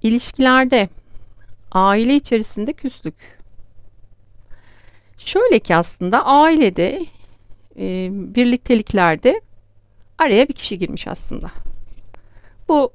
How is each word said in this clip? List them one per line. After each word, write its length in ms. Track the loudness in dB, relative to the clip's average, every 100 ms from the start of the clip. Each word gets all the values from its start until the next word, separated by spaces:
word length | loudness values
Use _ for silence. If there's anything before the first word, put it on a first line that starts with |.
İlişkilerde, 840 | -2 0 -2 0 4 4 4 2 0 -6 -18 -18 -18 -20 -20 -20 -6
aile 440 | 0 2 2 2 0
içerisinde 580 | 0 -2 -2 -6 -8
küslük. 420 | -6 -10 -10 -12 -14 -20 -20 -20 -20 -20 -20 -20 -20 -20 -20 _ -20 -20 -20 -20 -20 -20 -20 _ -20
Şöyle 420 | -4 0 4 4
ki 160 | 4 0
aslında 500 | 0 -6 -2 0 4
ailede, 800 | 4 6 4 2 2 -2 -2 -10 -14 -20 -20 _ -20 _ -12
e, 300 | -8 -6 -6
birlikteliklerde 1300 | -8 -4 0 2 0 2 0 2 2 2 4 2 0 -4 -20 _ _ _ _ -20 -2
araya 300 | 2 4 2
bir 60 |
kişi 260 | 0 -10 -8
girmiş 280 | -6 -8 -10
aslında. 440 | -10 -8 -8 -8 -8 -8 -8 -10 -14 -18 -20 -20 -20 -20 -16 0
Bu 240 | 0 0